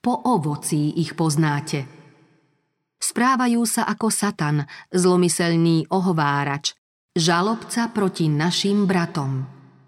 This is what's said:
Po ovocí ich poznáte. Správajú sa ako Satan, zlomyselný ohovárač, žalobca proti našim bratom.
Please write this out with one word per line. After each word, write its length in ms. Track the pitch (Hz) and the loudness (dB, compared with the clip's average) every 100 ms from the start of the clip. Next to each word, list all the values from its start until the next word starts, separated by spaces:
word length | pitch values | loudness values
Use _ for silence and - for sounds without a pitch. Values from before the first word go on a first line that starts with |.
Po 120 | 240 247 247 | -2 -2 0
ovocí 680 | 220 147 143 - 151 147 165 | 0 0 -4 -2 0 0 -2
ich 220 | 160 - | -4 0
poznáte. 680 | 160 147 156 143 143 147 131 - - _ _ _ _ _ _ _ _ _ | 0 2 0 -2 -4 -6 -8 -16 -20 _ _ _ _ _ _ _ _ _
Správajú 680 | - - 247 254 247 233 233 | -6 0 0 2 2 2 0
sa 200 | - - | -2 -2
ako 220 | 214 220 | -2 -2
Satan, 560 | - 202 202 151 151 147 - - | 0 -2 -2 0 0 -4 -12 -4
zlomyselný 960 | 185 185 180 180 - 170 165 165 165 156 | 2 4 4 2 2 0 2 4 2 0
ohovárač, 800 | 190 185 160 143 143 143 143 - - _ _ _ | 0 0 0 0 0 -2 -4 -6 -10 _ _ _
žalobca 800 | 180 165 220 202 226 - - 233 | -2 2 2 0 -2 -4 -4 -2
proti 340 | 220 190 185 160 | 0 -2 0 0
našim 560 | 147 165 - 196 202 190 | 2 0 0 0 2 2
bratom. 640 | 185 170 160 135 135 135 - - _ | 0 0 -4 -4 -4 -6 -14 -20 _